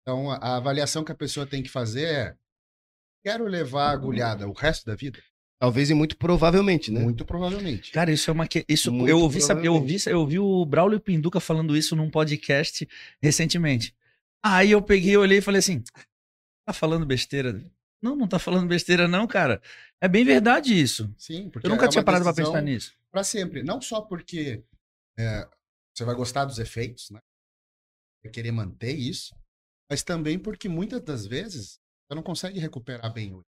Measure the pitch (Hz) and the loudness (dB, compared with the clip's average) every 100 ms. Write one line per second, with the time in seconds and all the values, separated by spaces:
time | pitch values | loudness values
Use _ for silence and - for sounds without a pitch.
0 | - 127 139 131 123 123 131 139 143 160 | -6 -6 -4 -4 -4 -2 -2 -2 -2 -4
1 | 156 151 143 - 139 139 131 135 117 117 | -6 -8 -8 -6 -6 -8 -6 -6 -6 -4
2 | 165 147 101 - _ _ _ _ _ _ | -2 -2 -4 -10 _ _ _ _ _ _
3 | _ _ 196 226 220 180 143 139 143 143 | _ _ -6 -4 -4 -4 -4 0 0 0
4 | 135 117 117 104 101 98 147 156 - 104 | -4 -2 -2 -4 -8 -2 -2 -2 -6 -10
5 | 139 - _ _ _ _ 123 120 143 156 | -10 -14 _ _ _ _ 0 2 4 4
6 | 151 - 170 175 160 180 202 170 - 110 | 2 0 2 4 6 4 4 2 0 0
7 | 117 117 - 170 180 196 190 104 - 156 | 0 -2 -6 -6 -4 -4 -6 -8 -6 -2
8 | 170 151 - 160 160 165 - 151 - 123 | 0 2 0 -2 -2 -4 0 0 0 2
9 | 127 165 165 160 - 156 170 165 135 196 | 4 6 4 2 0 2 4 2 2 -2
10 | - 175 147 170 202 185 160 143 190 214 | 0 0 2 0 2 2 2 4 4 2
11 | - 165 160 180 - 160 160 151 156 160 | 0 0 0 -2 -2 -2 0 0 0 -2
12 | 156 156 156 147 - 143 160 - 151 - | 0 0 0 -2 0 0 0 -6 -12 -14
13 | - _ 147 147 156 175 160 123 110 _ | -20 _ 0 2 0 0 0 0 -4 _
14 | _ _ _ _ 214 185 202 208 202 196 | _ _ _ _ 2 6 6 6 6 4
15 | 180 202 196 196 202 196 185 151 - - | 6 6 6 4 4 2 2 -2 -6 -20
16 | - _ _ _ _ _ - 185 160 165 | -20 _ _ _ _ _ -10 -2 0 0
17 | 151 127 - 139 127 95 - _ _ _ | 0 -2 -2 -4 -4 -6 -12 _ _ _
18 | 226 294 208 175 - 185 175 170 - 175 | -6 -2 -2 -2 0 0 2 -2 2 2
19 | 175 175 226 196 151 101 - - - _ | 4 2 0 2 2 0 -4 -20 -20 _
20 | 185 190 254 254 220 262 277 196 127 - | 4 4 6 6 6 2 4 4 4 0
21 | 107 - - 160 196 113 185 226 247 226 | -8 -10 -12 -12 -10 -6 0 4 4 4
22 | 202 180 175 165 151 160 147 117 - _ | 4 4 2 2 0 0 0 -4 -6 _
23 | _ 185 196 214 180 139 131 247 - 220 | _ -6 -4 -4 -6 -6 -6 -6 -6 -8
24 | 214 170 - 170 147 107 _ _ _ _ | -8 -12 -10 -8 -6 -8 _ _ _ _
25 | _ - 113 107 - _ _ _ _ - | _ -6 -4 -4 -10 _ _ _ _ -10
26 | 117 123 120 139 139 110 107 - 120 120 | -6 -4 -4 -4 -4 -6 -8 -8 -10 -12
27 | - 107 _ _ _ _ _ _ _ _ | -20 -20 _ _ _ _ _ _ _ _
28 | _ _ 113 117 117 117 95 - 117 156 | _ _ -18 -10 -6 -6 -6 -8 -8 -6
29 | 123 185 - - - _ _ _ _ 143 | -6 -8 -14 -20 -20 _ _ _ _ -8
30 | - 170 151 175 214 - 208 165 208 247 | -4 -4 -4 -4 -6 -10 -6 -6 -6 -8
31 | - 240 98 120 220 160 95 - _ _ | -8 -10 -6 -8 -8 -12 -16 -20 _ _
32 | _ 151 160 170 185 190 156 131 117 123 | _ -12 -8 -8 -8 -8 -10 -10 -14 -10
33 | 117 117 104 92 _ | -10 -10 -12 -14 _